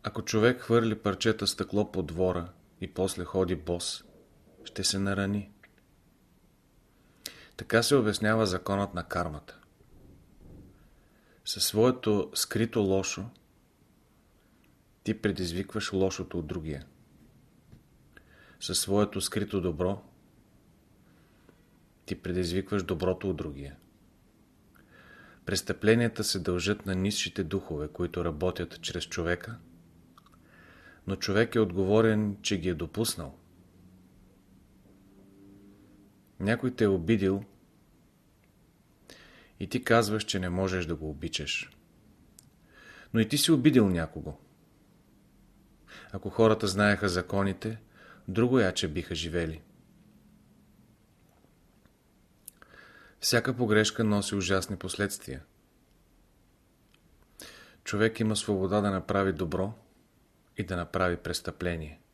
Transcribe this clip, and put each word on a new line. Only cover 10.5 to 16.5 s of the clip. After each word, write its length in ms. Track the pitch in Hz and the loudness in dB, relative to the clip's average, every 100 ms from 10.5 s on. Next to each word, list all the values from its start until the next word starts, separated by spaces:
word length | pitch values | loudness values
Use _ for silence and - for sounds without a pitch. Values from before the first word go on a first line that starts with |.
| - - - - _ _ _ _ _ | -20 -20 -20 -20 _ _ _ _ _
Със 200 | - - | -10 -2
своето 640 | - 107 120 127 - 104 92 | 0 4 4 4 2 2 0
скрито 460 | - - 107 117 117 | -4 -2 0 0 2
лошо 500 | 98 95 92 - 104 - _ _ _ _ _ _ _ _ _ _ _ _ _ _ _ _ | 2 2 0 -6 -8 -12 _ _ _ _ _ _ _ _ _ _ _ _ _ _ _ _
ти 200 | - 104 | -4 -2
предизвикваш 680 | 107 87 90 85 95 110 - | -2 -2 -4 -4 -6 -6 -4
лошото 460 | 95 95 - 90 87 | 0 0 -2 -6 -6
от 80 | |
другия. 400 | 78 | -6